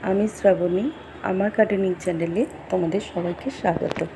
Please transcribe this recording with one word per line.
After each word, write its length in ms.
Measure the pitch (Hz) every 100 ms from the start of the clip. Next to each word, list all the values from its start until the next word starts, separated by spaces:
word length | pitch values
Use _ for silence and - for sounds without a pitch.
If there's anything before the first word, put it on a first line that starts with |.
| 190
আমি 140 | 196 214 -
শ্রাবণী, 500 | 208 175 175 180 254 - - - -
আমার 200 | 190 202 214
গার্ডেনিং 360 | 214 202 190 175
চ্যানেলে 400 | 180 165 170 175 302 - -
তোমাদের 320 | 185 170 190 208
সবাইকে 360 | 180 175 175 269 -
স্বাগত। 380 | 202 170 170 - 165